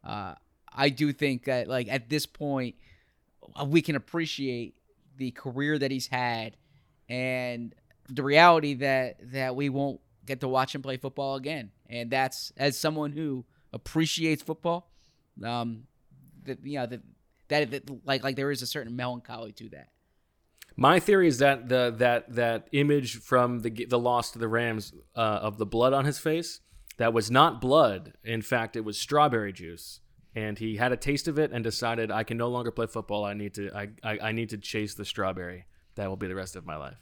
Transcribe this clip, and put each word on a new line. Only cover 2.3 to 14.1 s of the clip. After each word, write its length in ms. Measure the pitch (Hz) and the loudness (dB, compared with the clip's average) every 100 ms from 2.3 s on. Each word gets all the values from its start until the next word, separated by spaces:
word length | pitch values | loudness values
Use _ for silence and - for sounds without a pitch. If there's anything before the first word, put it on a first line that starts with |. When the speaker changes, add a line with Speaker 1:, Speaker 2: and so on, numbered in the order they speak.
| - 147 135 123 - - - _ _ _ _ - - | -8 -4 -2 -4 -8 -20 -20 _ _ _ _ -18 -6
Speaker 1:
uh, 60 | 143 | 4
we 160 | 160 | 4
can 140 | 156 143 | 4 -4
appreciate 800 | - 170 160 - 135 120 113 _ _ _ _ 131 | -2 -4 -4 -4 -4 -4 -8 _ _ _ _ -8
the 140 | 131 | -8
career 460 | - 135 123 143 151 | -8 -8 -2 0 0
that 140 | 135 | 0
he's 160 | 135 - | -2 -2
had 480 | 127 123 113 110 - _ _ _ _ _ | -2 0 -2 -6 -12 _ _ _ _ _
and 640 | 123 127 127 123 120 117 - _ _ - | -4 -2 -2 -4 -6 -10 -14 _ _ -10
the 140 | 131 | -4
reality 520 | 135 147 175 165 147 131 | 6 10 10 10 4 0
that, 420 | 139 131 127 - 120 | 0 2 0 -8 -10
that 240 | 131 131 127 | -4 -4 -2
we 140 | 143 | -2
won't 300 | 135 139 110 _ _ - | 0 -2 -4 _ _ -10
get 160 | 131 | -6
to 60 | 135 | 0
watch 260 | 131 135 143 | 0 0 -4
him 60 | |
play 160 | 135 131 | -8 -8
football 380 | 135 143 139 135 | -8 -6 -4 -4
again. 360 | 139 156 107 _ _ | -6 -8 -10 _ _
And 200 | 120 117 | -8 -2
that's, 400 | 131 131 - - - | 0 0 -4 -12 -2
as 200 | 143 127 | -2 2
someone 340 | 156 156 147 | -2 0 -4
who 340 | 143 156 131 123 _ _ | -4 -4 -4 -8 _ _
appreciates 680 | - - 160 160 | -14 -4 0 2